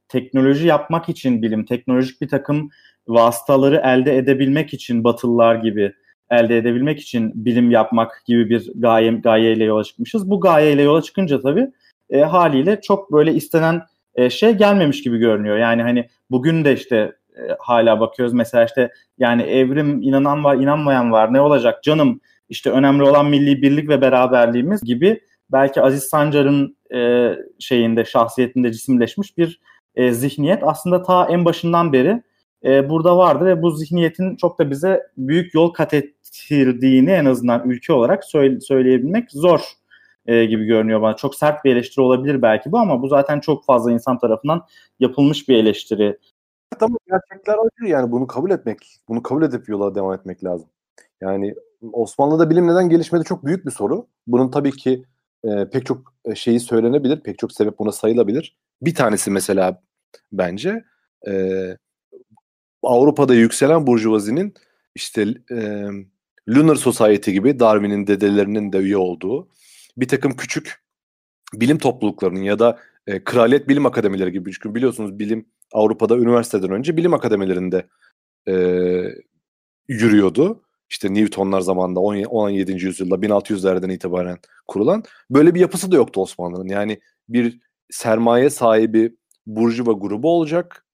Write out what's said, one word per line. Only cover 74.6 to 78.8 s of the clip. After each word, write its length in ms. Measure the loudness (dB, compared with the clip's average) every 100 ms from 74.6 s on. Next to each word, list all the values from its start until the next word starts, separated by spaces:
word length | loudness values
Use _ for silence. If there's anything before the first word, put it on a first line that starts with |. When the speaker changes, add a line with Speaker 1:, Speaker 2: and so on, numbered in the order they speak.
| -10 -4
Speaker 2:
biliyorsunuz 440 | -4 -4 -10 -8
bilim 260 | -8 -8 -10 _ _
Avrupa'da 440 | 0 0 2 0 2
üniversiteden 540 | 2 2 0 -4 -4
önce 260 | -4 -4 -2
bilim 160 | 0
akademilerinde, 720 | 0 0 -2 -2 -4 -4 -4 -6 _ _ _ _ _ -6
e, 60 | -2 -2 -2